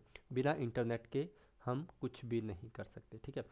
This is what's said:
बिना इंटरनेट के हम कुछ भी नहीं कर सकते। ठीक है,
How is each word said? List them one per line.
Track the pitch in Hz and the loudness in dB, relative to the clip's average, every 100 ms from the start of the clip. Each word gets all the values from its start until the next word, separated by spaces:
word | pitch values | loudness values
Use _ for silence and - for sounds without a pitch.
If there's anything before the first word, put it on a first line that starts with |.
| - - - | -8 -16 -4
बिना | 123 135 | 2 4
इंटरनेट | 156 123 123 117 117 - | 4 2 2 2 2 0
के | 135 170 - - - - | -2 -2 -4 -20 -8 -2
हम | 127 170 - | 0 -2 -4
कुछ | 127 - 120 | -6 -4 0
भी | 117 | 0
नहीं | 110 92 117 | 0 -4 -8
कर | - | -10
सकते। | 104 - - 110 - | -10 -12 -14 -12 -8
ठीक | 135 | -6
है, | - | -6